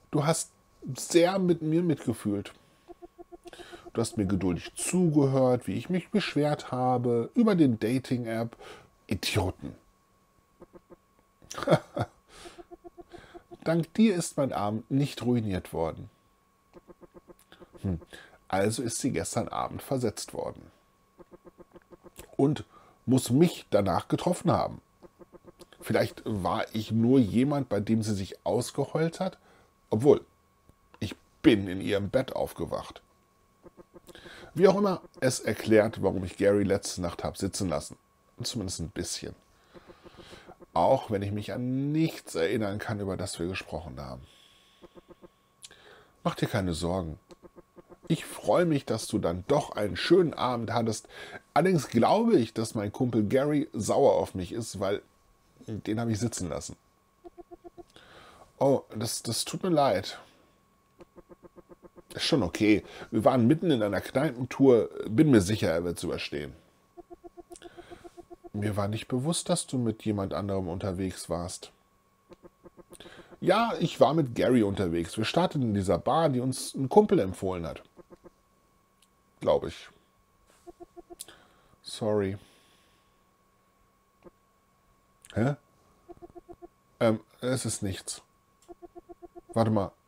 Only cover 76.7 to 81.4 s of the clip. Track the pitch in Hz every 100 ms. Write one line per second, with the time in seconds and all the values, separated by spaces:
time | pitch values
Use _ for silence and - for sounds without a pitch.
76.7 | - 135 214 214 180 95 92 95 90 78
77.7 | 64 - - - 175 180 _ _ _ _
78.7 | _ _ _ _ _ _ _ 95 73 -
79.7 | - - _ _ _ _ _ _ _ -
80.7 | - 349 349 - 349 - -